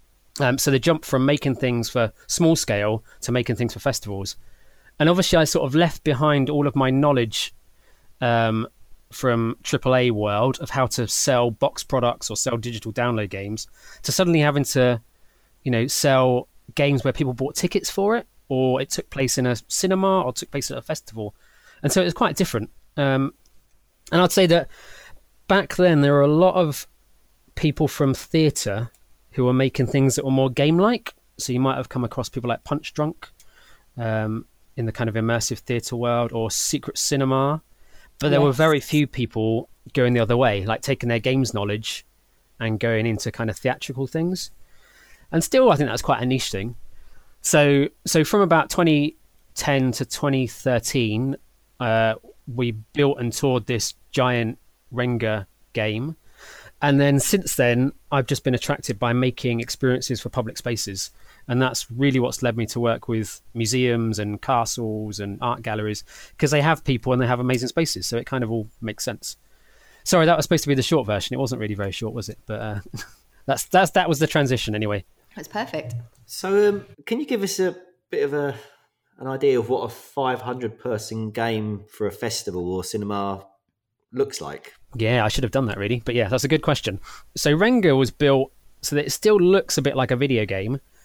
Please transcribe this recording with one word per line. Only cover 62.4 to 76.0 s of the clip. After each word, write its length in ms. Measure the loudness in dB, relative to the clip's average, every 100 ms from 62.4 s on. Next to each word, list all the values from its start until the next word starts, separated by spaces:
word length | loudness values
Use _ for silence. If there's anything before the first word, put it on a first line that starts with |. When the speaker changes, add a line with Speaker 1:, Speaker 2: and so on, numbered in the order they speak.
Speaker 1:
led 140 | -2 -2
me 100 | -4
to 120 | -2
work 280 | -2 -2 -2
with 340 | -4 -4 -8 -6
museums 640 | -2 0 2 2 2 0 -2
and 240 | -4 -6
castles 800 | 0 0 0 -4 -6 -6 -6 -8
and 200 | -8 -4
art 200 | -4 -4
galleries, 420 | -4 -4 -4 -6 -10 -20 -18 -2
'cause 140 | 0
they 100 | 2
have 220 | 2 2
people 280 | 0 -2 0
and 100 | 2
they 60 | 2
have 120 | 0
amazing 280 | 0 0 0
spaces. 380 | -2 -2 -4 -4
So 120 | -6
it 80 | -4
kind 180 | -4
of 80 | -2
all 180 | -4 -6 -10
makes 220 | -10 -8
sense. 320 | -8 -8 -10 -16 _ _ _ _ _ _ 0
Sorry, 200 | 4 4
that 120 | 4
was 80 | 4
supposed 180 | 2
to 60 | 2
be 60 | 0
the 80 |
short 220 | 2 2 2
version. 280 | -2 -2
It 60 | -4
wasn't 200 | -4 -4
really 140 | -6
very 180 | -4 -6
short, 220 | -6 -8
was 160 | -8 -10
it? 80 | -12 -12
But, 160 | -10
uh, 180 | -8 -10 -10
<laughs> 520 | -14 -14 -20 _ _ -4
that's, 200 | -4 2
that's, 260 | 4 4
that 160 | 2 2
was 120 | 2
the 80 | 0
transition 460 | 2 0 0 -2
anyway. 300 | -4 -2 -4 -8 _ _ -18
Speaker 2:
That's 120 | -10
perfect. 480 | -8 -6 -8 -10 -12